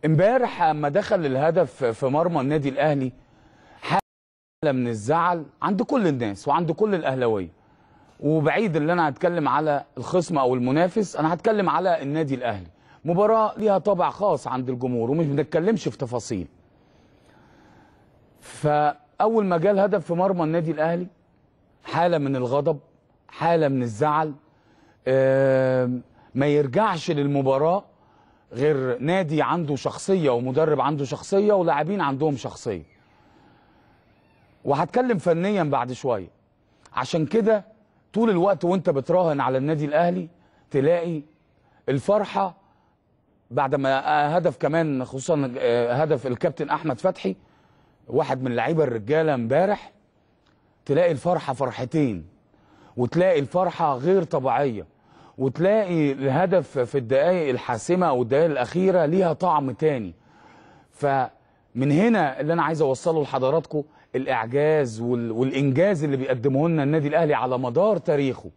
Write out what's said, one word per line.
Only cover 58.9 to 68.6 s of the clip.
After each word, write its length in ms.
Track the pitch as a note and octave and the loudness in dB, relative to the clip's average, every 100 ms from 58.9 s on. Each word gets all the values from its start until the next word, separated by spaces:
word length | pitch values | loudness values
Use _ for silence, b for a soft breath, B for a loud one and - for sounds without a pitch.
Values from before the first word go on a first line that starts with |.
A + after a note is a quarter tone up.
| F3+ | 2
ليها 280 | D3+ F3+ F3+ | 2 2 0
طعم 380 | D3+ F3+ D#3 C3+ | 0 0 0 0
تاني. 440 | A2+ D#3 C#3 G2 E2 B B B B B B B | -2 -2 -2 -6 -12 B B B B B B B
فمن 1000 | - C#3+ C3+ B2+ _ _ _ _ A#2+ C#3 | -4 0 0 -2 _ _ _ _ -4 0
هنا 480 | D3 A3+ A3 D3 C3 | 2 4 2 0 -2
اللي 120 | D3 | -2
أنا 100 | E3+ | 0
عايز 200 | D3+ D#3+ | 0 0
أوصله 400 | D3+ C3 F3 D#3+ | 0 0 0 -2
لحضراتكم 600 | C#3 C3+ C3 D#3 - D3+ C#3+ b b C3 | -2 -2 0 0 -2 -6 -8 b b -8
الإعجاز 840 | C3+ B2+ A2+ C3+ D3+ D#3 C3+ A2 | -4 -4 -2 0 2 2 0 -4
وال-، 300 | A#2+ B2 A#2 | -4 -2 -2
والإنجاز 720 | A2+ C3 C3+ C#3+ C3 F#3+ F#3 | -2 -2 0 0 2 2 2
اللي 120 | D3+ C3+ | -2 -2
بيقدمه 520 | C3 B2+ C#3 C3+ D#3+ | -2 -2 0 0 0
لنا 140 | E3 | 0
النادي 260 | C#3 D#3 C#3+ | 0 0 0
الأهلي 260 | D#3 D#3+ | 0 2
على 240 | C#3 B2+ B2+ | 0 0 -2
مدار 380 | B2+ A#2+ G3+ G3 | -2 0 2 0
تاريخه. 540 | - D3 C#3 A#2+ F2+ _ | 0 0 0 -4 -12 _